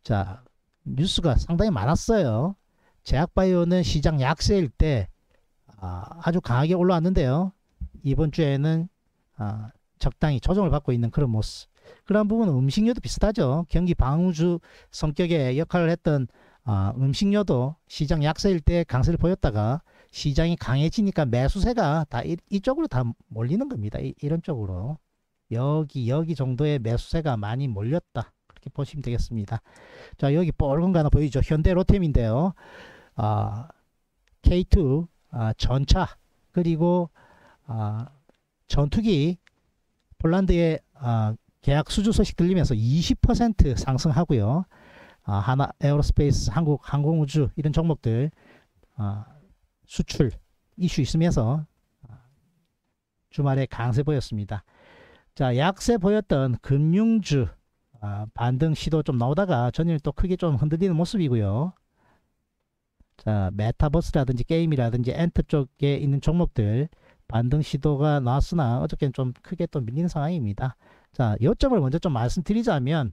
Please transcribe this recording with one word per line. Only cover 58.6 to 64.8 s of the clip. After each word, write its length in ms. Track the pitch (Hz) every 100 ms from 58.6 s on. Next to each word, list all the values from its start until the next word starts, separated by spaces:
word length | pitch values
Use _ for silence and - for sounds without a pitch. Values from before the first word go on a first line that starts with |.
| 160
시도 300 | 151 139 156
좀 140 | 147 127
나오다가 520 | 120 151 196 135 120
전일 300 | - 170 156
또 140 | -
크게 240 | - 185 180
좀 180 | 175 131
흔들리는 400 | 151 160 190 160
모습이고요. 760 | 175 214 151 120 101 104 175 - _ _ _ _ _ _ _ _ _ _ _ _ _ -
자, 340 | - 107 92
메타버스라든지 920 | 98 107 - 156 139 - 160 131 123 -
게임이라든지 640 | 165 165 143